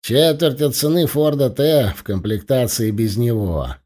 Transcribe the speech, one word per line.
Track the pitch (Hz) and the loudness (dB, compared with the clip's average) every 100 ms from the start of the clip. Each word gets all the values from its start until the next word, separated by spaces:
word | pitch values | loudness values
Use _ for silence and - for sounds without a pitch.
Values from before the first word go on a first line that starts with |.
Четверть | - 123 160 147 165 131 | 0 2 2 2 0 0
от | 147 123 | -2 0
цены | 156 170 160 | 0 2 0
Форда | 147 151 147 131 | 0 0 2 -2
Т | - 147 151 110 - | 2 2 4 2 -4
в | |
комплектации | - 98 104 107 - 131 120 - 110 | -6 -4 -2 -6 0 0 0 -2 -2
без | 104 110 101 | 0 -2 0
него. | 120 113 98 80 67 67 | 0 0 -2 -2 -4 -10